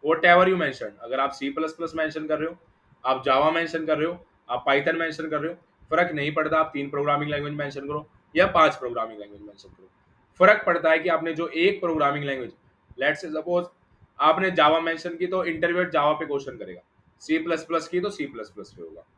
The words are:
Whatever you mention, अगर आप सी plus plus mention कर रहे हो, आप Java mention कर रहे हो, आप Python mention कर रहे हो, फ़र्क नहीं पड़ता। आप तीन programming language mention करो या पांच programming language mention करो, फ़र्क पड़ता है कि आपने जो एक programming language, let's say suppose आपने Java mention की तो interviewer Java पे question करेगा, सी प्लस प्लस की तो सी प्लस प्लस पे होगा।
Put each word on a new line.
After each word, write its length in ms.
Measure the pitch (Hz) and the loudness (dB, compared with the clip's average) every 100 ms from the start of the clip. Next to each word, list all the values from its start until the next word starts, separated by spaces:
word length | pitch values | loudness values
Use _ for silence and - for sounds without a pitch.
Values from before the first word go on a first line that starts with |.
Whatever 400 | 143 165 175 175 | 0 2 6 6
you 120 | 185 185 | 6 4
mention, 400 | 151 131 110 - | 0 -4 -12 -14
अगर 200 | 117 131 | -8 -2
आप 100 | 135 | -2
सी 180 | - 139 | -2 -6
plus 220 | 139 160 | -4 -6
plus 200 | 160 165 160 | -6 -8 -4
mention 300 | 156 156 156 | -4 -4 -4
कर 120 | 151 | -4
रहे 100 | 160 | -4
हो, 80 | 170 _ _ _ _ | -8 _ _ _ _
आप 180 | 131 131 | -2 -2
Java 280 | 139 135 151 | 2 4 4
mention 320 | 165 165 165 160 | 2 -2 -4 -2
कर 120 | 147 | 0
रहे 80 | 160 | 0
हो, 200 | 175 - _ _ | -4 -14 _ _
आप 160 | 123 - | -4 0
Python 280 | 139 147 | 2 2
mention 340 | 160 165 156 160 | -2 -4 -6 -6
कर 120 | 151 | -4
रहे 100 | 156 | -6
हो, 80 | - _ _ - | -10 _ _ -4
फ़र्क 220 | 160 175 | 0 0
नहीं 180 | 151 143 | -2 -4
पड़ता। 240 | 151 156 160 | -2 0 0
आप 120 | 160 | 0
तीन 180 | 143 139 | -4 -8
programming 400 | 147 143 143 147 | -4 -2 -2 -2
language 240 | 147 147 | -4 -6
mention 260 | 147 143 139 | -8 -8 -10
करो 240 | 139 147 151 _ _ | -8 -10 -10 _ _
या 120 | 151 185 | 2 2
पांच 260 | 175 156 - | 6 4 4
programming 440 | 123 117 113 107 | -6 -6 -6 -10
language 200 | 104 104 | -18 -18
mention 260 | 104 101 95 | -20 -20 -20
करो, 200 | - 92 _ _ _ _ _ | -20 -20 _ _ _ _ _
फ़र्क 220 | 185 208 - | 6 6 4
पड़ता 240 | 170 160 | 2 4
है 80 | 160 | 2
कि 100 | 165 | 2
आपने 220 | 165 165 | -2 -2
जो 120 | 160 170 | -4 -4
एक 320 | 160 175 196 | 2 2 2
programming 440 | 175 160 143 147 | -2 2 2 0
language, 280 | 143 135 117 - _ _ _ - | -4 -6 -8 -14 _ _ _ -2
let's 260 | 139 156 | 0 0
say 80 | 170 | -4
suppose 340 | 156 160 175 175 _ _ _ _ _ | -6 -2 -2 -2 _ _ _ _ _
आपने 320 | 151 175 190 | 4 4 2
Java 300 | 180 151 160 | 4 4 4
mention 340 | 165 165 175 165 | 0 -4 -6 -6
की 100 | 180 | -4
तो 180 | 185 170 | -2 -4
interviewer 440 | 160 170 170 180 | -2 0 0 0
Java 240 | 156 147 | 2 2
पे 120 | 156 156 | 0 -2
question 300 | 139 139 120 | -6 -6 -12
करेगा, 240 | 92 87 _ _ _ _ | -14 -16 _ _ _ _
सी 160 | - 160 | -2 -2
प्लस 260 | 165 165 | 0 -4
प्लस 240 | - 165 160 | -2 -4 -2
की 120 | 180 | -4
तो 100 | 196 | -4
सी 160 | 196 143 | -6 -10
प्लस 240 | 117 107 | -10 -14
प्लस 240 | 104 95 90 | -14 -18 -16
पे 60 | |
होगा। 240 | 82 80 - | -18 -18 -20